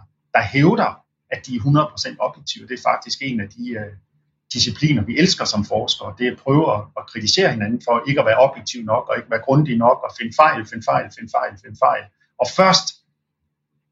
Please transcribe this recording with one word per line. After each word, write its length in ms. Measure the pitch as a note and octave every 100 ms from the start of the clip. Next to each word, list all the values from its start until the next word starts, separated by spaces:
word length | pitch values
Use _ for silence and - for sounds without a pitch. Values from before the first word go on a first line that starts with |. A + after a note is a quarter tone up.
| - _ _
der 80 | A#2
hævder, 600 | G#2+ C3+ D#3+ A3+ A#2 - _ _ -
at 160 | C3 -
de 80 | B2
er 40 |
hundrede 280 | C3 D3 D3
procent 260 | - C3 -
objektive. 480 | B2+ - C#3+ - B2
Det 120 | B2
er 40 | A#2+
faktisk 280 | B2 A#2+ -
en 180 | C3+ A2+
af 80 | G2+
de, 200 | A#2+ A#2+
øh, 200 | A2 G2+ G2+ _ _ _ _ -
discipliner, 480 | B2 A#2+ G#2 D3+ B2
vi 140 | G2+ C3+
elsker 280 | E3+ - A#2+
som 200 | G#2 G2+
forskere. 500 | G#2+ B2+ - G#2 G2
Det 100 | B2
er 40 |
at 60 | B2
prøve 360 | C3+ C#3+ D3+ G#2
at, 60 | G#2 -
at 60 | -
kritisere 440 | - G#2 F#3 F3+
hinanden 300 | A2+ G#2 A#2+ -
for 160 | A#2+ C#3+
ikke 120 | C#3
at 60 | A2
være 120 | A#2
objektiv 460 | C3+ - - B2
nok, 260 | A2 A#2 -
og 80 | A2+
ikke 140 | A2+
være 80 | A2+ C3+
grundig 300 | C#3+ C3+ A#2
nok, 200 | A#2+ -
og 80 | - -
finde 140 | A2+ -
fejl, 240 | D3 A2+ G#2+
finde 140 | A2+ C3+
fejl, 140 | C3+ G2+ A#2+
finde 140 | A#2 C3
fejl, 140 | B2+ G2
finde 140 | - G#2+ C3
fejl. 180 | A2+ - _ _ -
Og 60 | B2 -
først, 320 | F#3+ - - - _ _ _ _ _ _ _ _ _